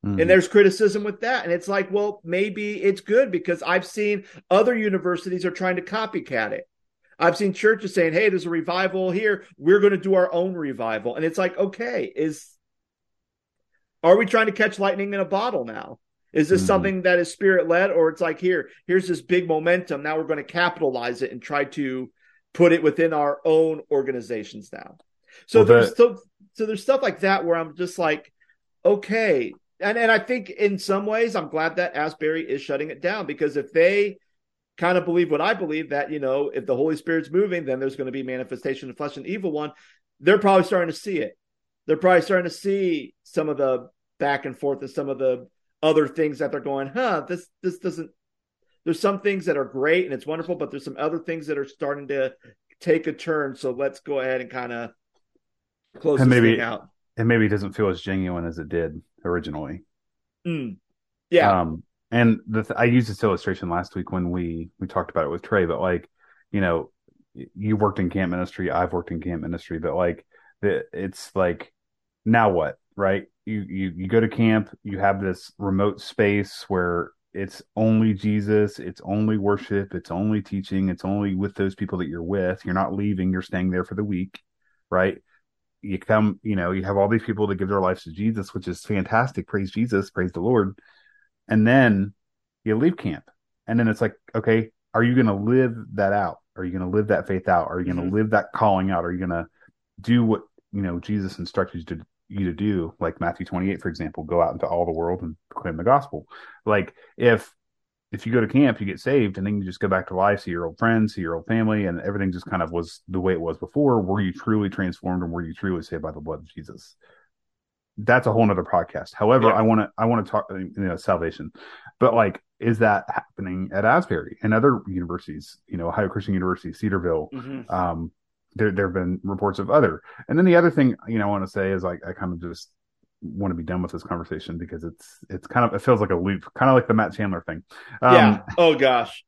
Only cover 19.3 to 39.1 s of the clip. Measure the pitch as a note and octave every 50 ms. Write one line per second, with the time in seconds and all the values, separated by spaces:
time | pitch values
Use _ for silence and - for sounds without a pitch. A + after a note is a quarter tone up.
19.3 | F3+ F3+ F3+ E3+ D#3+ D#3 D#3+ E3+ F3 F#3 F3+ - D#3 C#3 C#3+ D3+ D#3 D#3+ D#3+ D#3
20.3 | D#3+ D3 C3+ - - F3 F3 F3 F3 D3+ D#3+ C#3 B2+ B2 A#2+ A#2+ B2 A#2+ C3 -
21.3 | B2+ B2 - - D3+ C#3+ C#3+ C#3 - - C#3+ C3 C3 C3 B2+ B2 _ _ _ _
22.3 | _ _ _ _ _ - F3 F3 E3+ E3+ - - - - E3 E3 D#3+ D3 D3 C#3+
23.3 | C#3+ - - E3 D#3+ D#3+ D#3+ D#3+ D#3+ D3+ - _ D3 C#3 C3 C3 C3 B2 A2+ G2
24.3 | A#2+ A2 G#2 - - A2+ G2 - - - - - - _ _ _ _ _ _ _
25.3 | - - _ _ - A3+ G#3 G#3+ A#3 A#3 - - - - A#3 A#3 F#3+ - _ _
26.3 | _ _ _ _ _ - A3 G#3+ A3 F#3+ - - C4+ C4+ C4+ G#3+ - - G3 F#3+
27.3 | G3 F#3+ D#3+ E3+ E3+ E3 E3 D#3 D3 E3+ F#3 F3 - - F3 D#3 D3+ D#3 - _
28.3 | _ _ _ _ _ _ _ _ _ _ _ F#3+ G#3 G3 G3+ - G#3 A3+ A3+ G#3
29.3 | E3 C3+ A#2 G#2 - _ _ _ _ _ F3 G3+ A3+ A#3 A#3 A3+ A3+ G#3+ A3 -
30.3 | B3+ B3 F#3+ G3 - - G#3 G3+ G3+ F#3+ - - G3 G3 G#3 G#3 G#3+ A3 A#3 A#3
31.3 | F#3+ G3 D#3+ D3 - D#3 D#3 E3 D#3+ F3 F3 E3 - D3 D3+ D#3 - _ D#3 D#3
32.3 | D#3+ E3 E3 - C3 C#3 C3+ - C#3+ C#3 D3+ D#3 C#3 - - F3 G#3 G#3+ F#3 C#3
33.3 | D3 D3 D#3 D3 - C#3+ C3+ - - E3 E3 F3+ G3 G3+ G3+ G#3 F#3+ _ _ _
34.3 | _ _ _ _ _ _ _ _ _ - E3+ F3 F3+ F3+ E3 E3+ E3+ F3 F3 D#3
35.3 | D3+ C#3+ D#3 G3+ A3+ F#3+ G3 D#3 D3+ D#3 D#3+ C3 C#3+ C#3+ C#3+ - D3+ D3+ C#3 C3
36.3 | C3 C#3 D3 C#3+ - C3+ A2+ G2+ B2+ B2 C#3+ D#3+ D#3 D3+ - - E3 E3 D3+ C#3+
37.3 | D3+ F3+ G#3 G3+ F3+ F3 D#3 C3+ C3 C3 C3+ C3+ C3+ C3+ C3+ B2+ B2 C#3 C3 B2+
38.3 | B2+ B2+ B2+ - C3+ A#2+ - C3+ C3+ C3+ - B2+ A#2+ _ D3+ C#3+